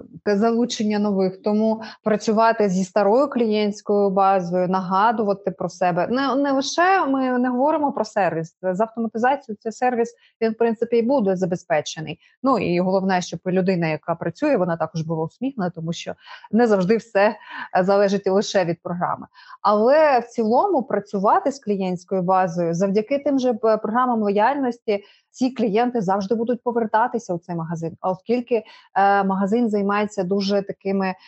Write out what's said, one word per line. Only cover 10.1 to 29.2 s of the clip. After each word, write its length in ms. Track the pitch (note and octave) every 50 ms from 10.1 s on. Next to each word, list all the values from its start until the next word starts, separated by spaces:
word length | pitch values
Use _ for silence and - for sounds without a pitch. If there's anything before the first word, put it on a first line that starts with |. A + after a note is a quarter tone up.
| - _ _ _ _ -
він, 100 | A3+ A3+
в 60 | A3 -
принципі, 400 | A#3 A3+ A3+ - A#3 A#3 A#3+ A#3
і 40 |
буде 340 | A3+ A#3 C#4+ C#4 G#3 F#3+ F#3+
забезпечений. 840 | F3+ F#3 E3+ F3+ E3 - - E3 D3+ D3+ - - E3 D#3 D3+ E3 _ _ _ _ _ -
Ну, 160 | C4+ B3+ G3+
і 200 | - E3 E3+ F3
головне, 420 | F#3 F#3 F#3+ F#3+ F#3+ F#3+ F#3+ F3+
щоб 180 | F3 - - F3 - F#3
людина, 400 | F3+ F#3 F3+ F#3+ F#3+ E3+ E3+ D#3+
яка 280 | D#3 D#3+ - - E3
працює, 420 | - - E3+ - - D4 D4+ C#4 G3+
вона 200 | F3+ F3 E3 E3+
також 240 | D#3+ D#3 - E3
була 240 | D#3 D#3+ E3+ D#3+ D#3+
усміхнена, 440 | D#3+ _ - A#3+ C4+ C#4 A#3+ F3+ F3
тому 240 | - E3 D#3+ E3 E3
що 200 | - - E3+ - _ _ - - - - -
не 160 | - A3 A#3+ A3+
завжди 300 | G#3 F#3+ F3+ F3+ A3+ A3
все, 380 | - - - G3 G3+ G#3+ G#3+ - - - - - - - - F#3
е, 60 | F#3
залежить 440 | F#3+ G3 G3+ G#3 F#3+ G3+ G3 - G3
лише 380 | F#3+ G3+ A3 - - G3+ F3+
від 160 | E3 E3+ -
програми. 460 | - - F3 F3 E3+ C#3+ - - - - _ - - - - -
Але 580 | - G3 G#3+ G#3 A3 B3 C#4+ D#4 D#4 D4 C4+ A#3+
в 80 | A#3 -
цілому 560 | - - A3+ G#3+ A#3 C#4 F4 G#4 F4+ C4+ -
працювати 680 | - - - - - - G3 F#3 A3 D4 F#4+ F#4+ C#4
з 80 | - -
клієнтською 640 | - G#3 G#3 F#3+ F#3+ F#3 F#3 F3 - - G3+ F#3+
базою 520 | F3 F3+ F#3+ F#3 F#3 F3+ E3 F3 F3 E3 E3+
завдяки 460 | E3 G3+ G3 F#3+ G#3+ A3 - C#4 C#4
тим 200 | C#4+ D4 C#4 C4+
же 140 | B3 B3+ A#3+
п-, 240 | A3+ - A3+ A3 G#3+
програмам 440 | A3 G#3+ G#3+ B3 B3+ B3 A#3+ A3
лояльності 800 | G#3+ G3+ G3 G#3 G#3+ B3 C#4+ D4 C4+ A#3+ A#3 - - - G3+ G3+ - - _ _ _ _ _
ці 140 | - B3+ B3+
клієнти 500 | C4 - A#3 A3 F#3 A3 B3 B3 B3 A#3+
завжди 340 | F#3 F3+ F#3+ G#3 G3 G3 A#3+
будуть 280 | A3 A#3 A#3 B3 A#3 -
повертатися 680 | B3 A3+ A#3 A3+ G#3+ - G#3+ A#3 B3 - A3+ - - F3+
у 40 | E3
цей 180 | _ - F3
магазин. 420 | E3 D#3+ D#3+ F3 D#3+ E3 D#3+ F#3+ -
А 100 | - F#3
оскільки, 440 | F#3 F3+ _ - A#3 B3 B3 - B3
е, 680 | A3 A3 - - - - _ - F#3+ G3 G3 G3+ G3+